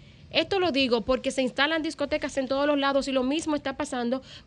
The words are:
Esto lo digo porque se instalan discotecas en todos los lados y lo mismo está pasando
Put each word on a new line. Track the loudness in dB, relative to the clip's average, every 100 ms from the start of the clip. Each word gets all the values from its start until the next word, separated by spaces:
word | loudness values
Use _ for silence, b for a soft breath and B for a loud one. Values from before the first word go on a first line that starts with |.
| B B B
Esto | -2 0 2
lo | 2
digo | 2 2 2
porque | 2 0 0
se | 0
instalan | 0 2 0 0
discotecas | -2 -4 -4 -2 -2 -4
en | -2
todos | 0 2
los | 2
lados | 2 2 0
y |
lo | 0
mismo | 0 0 -2 -2
está | -4 -6
pasando | -4 -4 -2 -4 B B